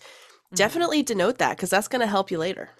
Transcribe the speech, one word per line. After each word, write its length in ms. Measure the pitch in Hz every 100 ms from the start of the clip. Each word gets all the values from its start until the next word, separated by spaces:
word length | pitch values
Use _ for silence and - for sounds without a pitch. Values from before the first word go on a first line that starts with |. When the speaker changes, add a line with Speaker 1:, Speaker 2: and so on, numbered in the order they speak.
| - - - _ _
Speaker 1:
Mm-hmm. 20 | 185
Speaker 2:
definitely 460 | 208 339 339 302
denote 360 | 269 208 180 262
that, 200 | 156 -
'cause 120 | 185
that's 180 | 190 -
gonna 180 | 254 220
help 240 | 202 190
you 80 | 170
later. 320 | 170 - -